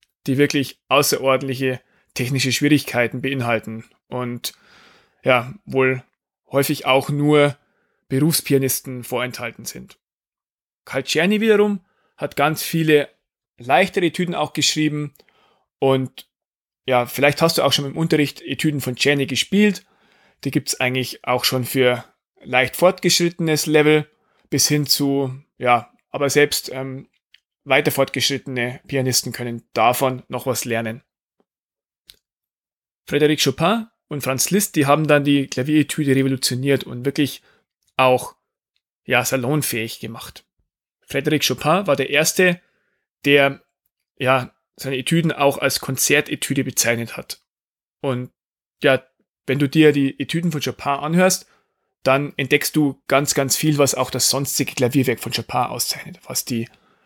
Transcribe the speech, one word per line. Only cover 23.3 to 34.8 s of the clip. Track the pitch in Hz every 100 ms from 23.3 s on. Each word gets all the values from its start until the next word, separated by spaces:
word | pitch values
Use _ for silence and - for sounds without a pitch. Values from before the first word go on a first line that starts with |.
| - 160 151 156
Level | 151 151 151 147 _ _ _ -
bis | 135 -
hin | 147 143
zu, | - 143 139 135 135 _ -
ja, | 123 120 113 _ _
aber | 139 139
selbst, | 143 147 - -
ähm, | 131 135 131 - _ _ _ _ _
weiter | 139 139 151
fortgeschrittene | - 135 131 - 135 - 127 120 120 -
Pianisten | 135 127 120 127
können | 117 120 117 -
davon | 117 113 120 131 127 -
noch | 127 131
was | 117
lernen. | 123 113 113 117 _ _ _ _ _ _ _ _ _ _ _ - _ _ _ _ _ _ _ _ -
Frédéric | 143 147 156
Chopin | 139 131 170 226 220 _ -
und | 147
Franz | 127 131 -
Liszt, | 196 -
die | 156